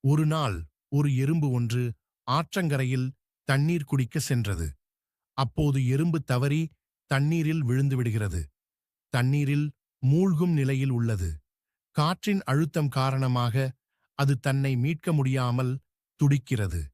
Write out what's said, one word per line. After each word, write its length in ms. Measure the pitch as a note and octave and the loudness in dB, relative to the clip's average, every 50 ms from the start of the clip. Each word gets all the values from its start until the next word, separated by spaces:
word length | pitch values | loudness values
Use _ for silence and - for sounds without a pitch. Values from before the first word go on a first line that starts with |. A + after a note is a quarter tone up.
| - | 2
ஒரு 200 | C3 C#3+ D3+ D#3 | 2 2 2 2
நாள் 300 | D3+ D#3 D#3+ D3 A#2 F#2+ E2+ E2 - _ _ _ _ | 2 0 0 -2 -2 -4 -4 -8 -12 _ _ _ _
ஒரு 160 | - C#3+ D3 C#3+ C3+ | 0 0 2 2 2
எறும்பு 320 | B2+ C3+ C#3 E3 E3+ D3 C#3 | 0 0 0 0 0 0 0
ஒன்று 320 | B2 B2 A#2+ A2+ A2+ B2 B2 A#2+ A2 _ _ _ _ _ _ | 0 0 -2 -2 -2 -2 -4 -4 -6 _ _ _ _ _ _
ஆற்றங்கரையில் 840 | - B2+ D#3 E3 - - G3+ F3+ D#3 C#3+ C#3 C3+ B2 C3 B2+ B2+ C3 C#3 _ _ _ _ _ _ - | -2 -2 -2 -2 -2 -4 -2 -2 0 0 0 0 -2 -2 -2 -4 -4 -8 _ _ _ _ _ _ 0
தண்ணீர் 400 | C3+ C#3 C#3+ D#3+ F3 E3+ C#3+ - | 0 2 2 2 0 -2 -2 -2
குடிக்க 280 | - C3+ B2+ A2+ - D#3 | -2 -2 -2 -2 -2 -6
சென்றது. 480 | - - C3+ A#2+ A2 G2+ G2 D#2 E2 D2+ C#2 _ _ _ _ _ _ _ _ _ _ _ _ - | -2 -2 -2 -2 0 -2 -2 -4 -4 -6 -8 _ _ _ _ _ _ _ _ _ _ _ _ -4
அப்போது 400 | C3+ A#2+ - - D3+ D3 C3+ C#3 C3 | -4 -2 0 0 0 0 2 0 0
எறும்பு 320 | B2 C3 C#3 D#3+ E3+ E3 E3 C#3 | 0 0 0 0 0 0 -2 -2
தவறி 380 | - C3 B2 C3 C#3+ D3 D#3+ E3 D#3 _ _ _ _ _ _ _ _ | -2 -2 0 0 0 0 -2 -2 -4 _ _ _ _ _ _ _ _
தண்ணீரில் 520 | C#3+ C3+ C#3+ D3+ E3 E3 D#3+ D3+ D#3 D#3+ D3 | 0 2 2 2 2 0 0 0 0 0 0
விழுந்து 320 | A#2 B2 C3 C#3+ C#3 C3+ | 0 2 2 2 2 0
விடுகிறது. 440 | B2+ B2 A#2 G#2+ A2+ G#2+ G2+ D#2+ E2+ D2 C#2 _ _ _ _ _ _ _ _ _ _ _ _ | 0 0 0 -2 -2 -2 -2 -4 -4 -6 -8 _ _ _ _ _ _ _ _ _ _ _ _
தண்ணீரில் 540 | - B2 A#2+ B2+ C#3 D3 C#3+ C#3 C#3+ C#3+ D3+ D3+ - _ _ _ _ _ | -2 0 2 2 2 2 0 0 0 0 -2 -4 -6 _ _ _ _ _
மூழ்கும் 520 | - C3 C#3+ E3 F#3+ G3 F3 D3+ F3 F3+ E3 | 2 2 4 4 4 2 2 2 2 2 2
நிலையில் 360 | D3 C3+ C3 C#3 C3 C3+ C#3 | 2 2 0 0 0 0 -2
உள்ளது. 380 | B2+ A#2+ A#2 A2+ A2 F#2+ F2 E2 D2+ D2+ _ _ _ _ _ _ _ _ _ _ _ | 0 0 0 0 0 -2 -2 -4 -6 -8 _ _ _ _ _ _ _ _ _ _ _
காற்றின் 460 | - D3 D#3+ F#3 - - - D4+ - - | 0 0 0 -2 -2 -2 -2 -2 -2 0
அழுத்தம் 460 | - C3 D3 E3 D3+ - E3+ D3+ C#3 | 0 0 0 0 0 0 -2 -2 0
காரணமாக 640 | - C3+ C3 C3+ C3 C3+ C3+ B2+ B2 B2 A#2+ A#2+ G#2+ C3 C3+ C3 B2+ _ _ _ _ _ _ _ _ - | 0 0 0 0 0 0 0 0 0 0 0 0 0 -2 -2 -2 -6 _ _ _ _ _ _ _ _ -2
அது 160 | C#3+ C#3 C#3 C3+ | 0 0 0 0
தன்னை 320 | - C#3+ C3+ C#3 C3+ C#3 C3 | 0 -2 0 0 0 0 0
மீட்க 360 | B2 B2 D3 E3+ D#3 - F3+ | 0 0 0 -2 -2 -2 0
முடியாமல் 600 | E3 D3 C3+ C3 C3 C3+ B2+ B2 A#2+ B2+ B2+ B2 C3 C3+ _ _ _ _ _ _ _ _ | 0 2 2 2 0 0 0 0 0 0 -2 -2 -4 -6 _ _ _ _ _ _ _ _
துடிக்கிறது. 600 | D3 C#3+ C#3+ C#3 - - C3 A2 G#2 F2+ D2+ E2+ D2+ C#2 | 2 4 4 2 0 -2 -2 -2 -2 -2 -4 -6 -6 -8